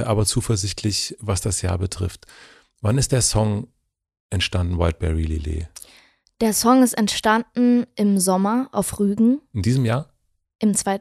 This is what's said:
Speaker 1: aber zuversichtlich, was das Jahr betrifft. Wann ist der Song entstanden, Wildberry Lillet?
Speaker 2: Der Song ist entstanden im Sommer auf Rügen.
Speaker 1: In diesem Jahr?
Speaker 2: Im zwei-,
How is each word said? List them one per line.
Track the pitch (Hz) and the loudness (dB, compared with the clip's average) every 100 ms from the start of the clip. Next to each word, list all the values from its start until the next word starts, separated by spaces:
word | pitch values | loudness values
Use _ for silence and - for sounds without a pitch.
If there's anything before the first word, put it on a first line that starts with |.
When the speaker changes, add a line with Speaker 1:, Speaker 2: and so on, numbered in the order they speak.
Speaker 1:
aber | 113 107 104 | 0 0 2
zuversichtlich, | - - 107 98 - 107 98 - - | 0 0 -2 -2 -4 -4 -4 -6 -8
was | 104 95 | -4 -2
das | 113 90 | -2 -2
Jahr | 90 90 | -2 -2
betrifft. | 92 - 92 - - - - - _ - | -4 -4 -6 -8 -20 -20 -20 -20 _ -6
Wann | 104 131 | -2 0
ist | 131 | 2
der | 131 | 0
Song | - 107 107 101 - _ _ _ _ _ - | 2 2 0 -2 -6 _ _ _ _ _ -6
entstanden, | 92 - 90 87 85 | -4 -2 -2 0 0
Wildberry | 85 - 82 80 | 0 0 -2 -2
Lillet? | 80 78 78 78 80 - - - _ _ _ - | -2 -4 -4 -6 -8 -16 -20 -20 _ _ _ -2
Speaker 2:
Der | 226 | -2
Song | 202 233 254 | 2 4 6
ist | 247 | 4
entstanden | - 208 - 220 220 240 - 247 240 233 - | 2 -2 0 0 0 0 0 2 2 0 0
im | 208 196 | 2 2
Sommer | 180 185 196 240 269 | 2 2 2 0 -2
auf | 208 190 - | -4 -4 -2
Rügen. | 202 208 226 277 _ | -2 2 2 2 _
Speaker 1:
In | 104 | -2
diesem | 95 131 | 0 2
Jahr? | 113 123 - _ _ _ _ - | 0 -2 -4 _ _ _ _ -2
Speaker 2:
Im | 214 | 0
zwei-, | 190 208 196 | 0 -2 -4